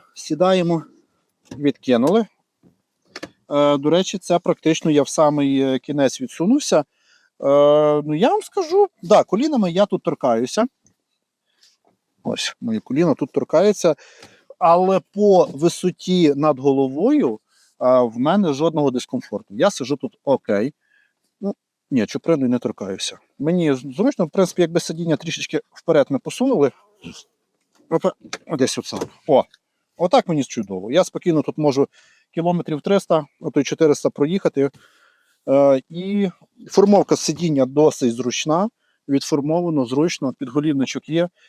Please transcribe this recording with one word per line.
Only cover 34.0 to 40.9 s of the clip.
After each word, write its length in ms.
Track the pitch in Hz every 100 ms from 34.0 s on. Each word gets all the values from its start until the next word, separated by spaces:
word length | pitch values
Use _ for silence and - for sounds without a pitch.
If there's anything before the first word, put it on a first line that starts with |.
| 139
проїхати. 600 | - 147 190 156 139 135 - _ _ _ _ _ _ -
Е, 320 | 139 139 131 -
і 400 | 165 190 202 190 - _ _ -
формовка 480 | - 202 202 - 151
сидіння 500 | - 151 170 139 131
досить 500 | 143 151 - 127 117
зручна. 540 | 123 - 156 160 220 _ _ _ -
Відформовано, 800 | 139 - 151 143 165 175 151 120
зручно, 480 | 139 165 - 131
підголівничок 760 | - 131 147 156 139 127